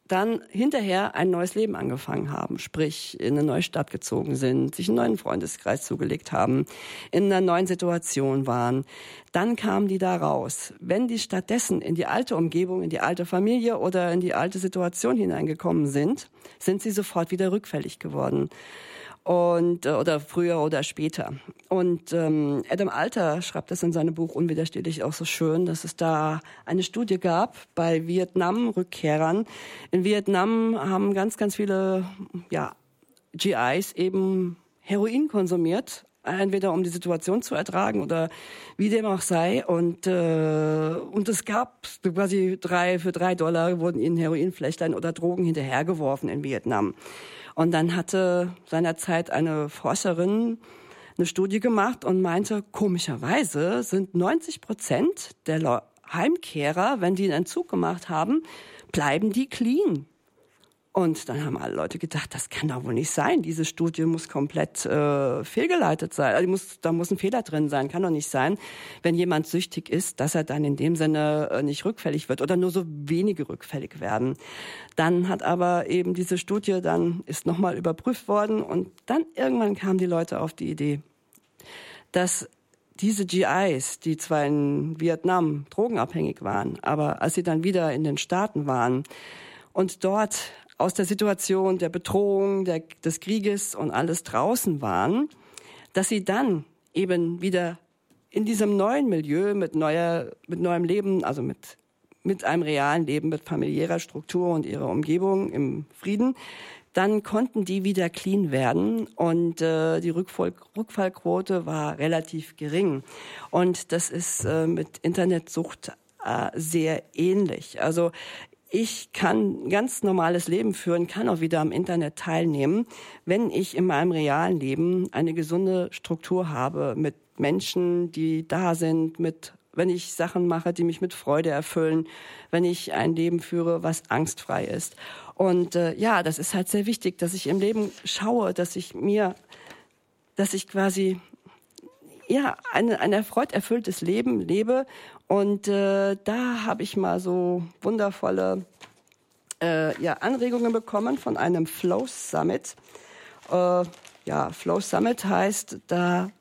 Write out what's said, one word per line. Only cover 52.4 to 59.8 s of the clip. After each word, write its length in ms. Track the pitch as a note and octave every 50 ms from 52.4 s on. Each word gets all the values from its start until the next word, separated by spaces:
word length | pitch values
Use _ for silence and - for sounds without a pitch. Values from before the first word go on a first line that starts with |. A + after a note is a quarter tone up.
| G#3 - A3 G#3 G3 -
komischerweise 1120 | - - G#3+ G3 F3+ F3 - - C#3 A2+ A2+ C#3+ G3+ D4 C4+ D#3+ - D3 D#3+ F3+ A3+ B3
sind 320 | A#3+ - F#3 G3 F#3+ F#3+ -
neunzig 460 | F3 F3 G#3 D#4+ E4 D#4+ - - -
Prozent 720 | - - A3 - - - C#3 B2 B3+ E4+ G4+ - - - - _ _
der 120 | - D#3 D#3
Leu-, 220 | D#3+ C3+ A#2+ A2+ - _ _ _ _ -
Heimkehrer, 880 | - E3+ E3+ D4 F4 F4 - - - D#3 C#3+ D3 D#3 F3+ F#3+ A#3+ C#4 G#3+
wenn 160 | F3 F3+ G3
die 80 | F3+ G3
einen 80 | F#3+
Entzug 360 | D3 D#3 F3 - - F4 F4 -
gemacht 400 | - F3+ F3 D#3+ F3+ E3+ - -
haben, 360 | E3 D#3 E3 G#3 C#4 D#4+ D#4+ - - - - - - - - -
bleiben 400 | - - D3 C#3+ C#3 F3 G#3+ A3
die 160 | G3 B3 C4+ -
clean. 580 | - - A#3+ A3+ C4 E4+